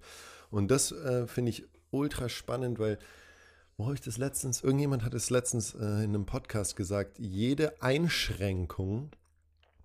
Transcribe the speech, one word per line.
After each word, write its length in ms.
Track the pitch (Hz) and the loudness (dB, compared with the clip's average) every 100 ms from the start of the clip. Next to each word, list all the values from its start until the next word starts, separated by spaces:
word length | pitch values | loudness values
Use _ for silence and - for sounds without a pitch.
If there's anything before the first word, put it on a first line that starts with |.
| - - - - - | -12 -18 -18 -20 -4
Und 220 | 104 98 | 2 4
das, 220 | 139 - | 4 2
äh, 340 | - 147 123 120 | -2 0 0 0
finde 220 | - 120 | 0 0
ich 160 | - - - _ | 0 -6 -20 _
ultra 380 | 135 147 - 123 | 0 0 0 -4
spannend, 500 | - - 123 127 110 | -6 -4 -2 -2 0
weil, 200 | 107 104 - - - - - - _ - | 0 -2 -6 -20 -20 -20 -20 -20 _ -6
wo 120 | 110 | -4
hab 80 | 139 | -4
ich 60 | |
das 160 | - 110 | -4 -4
letztens, 440 | 135 135 131 123 | -4 -2 -4 0
irgendjemand 400 | - 139 143 135 | 2 2 2 0
hat 100 | 113 | 0
es 160 | 123 - | -2 2
letztens, 460 | 123 120 120 104 - | 2 4 0 -2 -2
äh, 40 | |
in 320 | 107 104 107 | 0 2 2
einem 140 | 101 98 | 2 0
Podcast 520 | 127 - 110 95 - | -4 -2 -2 -2 -2
gesagt: 420 | 95 101 98 - | -2 0 -2 -6
jede 640 | 107 95 120 143 151 - | -6 0 2 2 2 0
Einschränkung, 1300 | 127 139 170 - - 90 98 92 85 - 95 110 147 - _ _ _ _ _ _ | 2 4 4 2 0 0 0 0 -2 -2 -2 -2 -4 -12 _ _ _ _ _ _